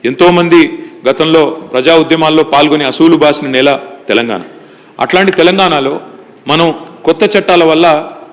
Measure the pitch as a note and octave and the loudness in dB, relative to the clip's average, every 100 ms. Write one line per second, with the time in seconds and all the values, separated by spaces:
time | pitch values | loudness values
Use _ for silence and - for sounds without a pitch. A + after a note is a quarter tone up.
0 | A#2 C#3 F3 F3 E3+ E3+ D3+ - - - | -6 2 2 2 4 4 2 -4 -16 -6
1 | C3 C3+ D#3+ D#3+ C#3+ - - B2+ C3 E3 | -4 -2 0 2 0 -4 -8 -4 2 2
2 | D#3+ D#3+ D#3 D#3 D#3 C#3 D3+ D3+ C3+ - | 2 0 2 0 2 0 2 0 -2 2
3 | D#3+ D#3 D3+ C#3+ C#3 C3 C#3 C3+ - - | 2 4 2 0 -4 0 0 -2 -8 -16
4 | - G#2+ A#2 G2 - - - - - - | -4 -4 -2 -8 -10 -20 -20 -20 -20 -8
5 | - F3+ F#3+ F#3 E3 F#3+ F#3 D3+ C#3 D3+ | -2 0 0 2 0 2 0 0 -2 -6
6 | - - - - - D#3 E3+ D3+ - - | -12 -20 -20 -16 -4 0 0 -4 -14 -6
7 | - E3 G#3+ G#3 - F3 E3 D#3+ E3+ D3+ | -2 0 0 0 0 2 2 2 2 2
8 | D#3 - - | -4 -16 -20